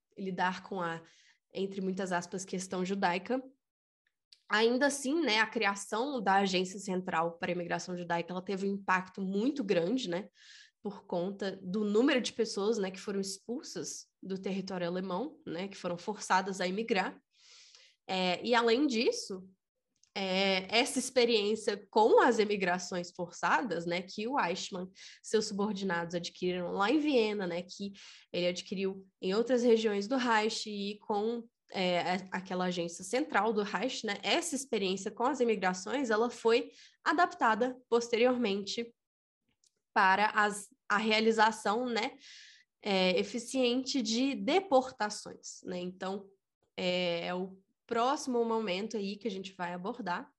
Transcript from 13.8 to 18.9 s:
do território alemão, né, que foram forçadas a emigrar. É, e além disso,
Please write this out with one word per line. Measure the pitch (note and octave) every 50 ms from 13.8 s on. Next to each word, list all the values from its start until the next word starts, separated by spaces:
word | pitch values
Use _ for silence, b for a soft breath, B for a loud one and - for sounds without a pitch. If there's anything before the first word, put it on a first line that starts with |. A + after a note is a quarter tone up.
| - - - - - _ _ _
do | - F#3 F#3+ F#3
território | F#3+ G#3 F#3+ G3 F#3 G3 F#3+ F3+ F3
alemão, | E3+ F3+ F#3 F#3 F#3+ F3+ F#3 B3+ - - - -
né, | - D#3 E3+ F#3+ G3
que | G3
foram | - - F3+ F3 E3+
forçadas | - - G3+ - - - G3+ F#3 F#3+ G3+ F#3+ F#3+
a | F3+ F3+
emigrar. | F#3 G#3 A3+ - - F#3 F#3 B3+ - - _ _ B B B B B B B B B B B B B B _
É, | - G3 F#3 F#3 F3+ F3 -
e | - A3+ A#3+
além | A#3 A#3+ A#3 A3+ B3+ D4+
disso, | C#4+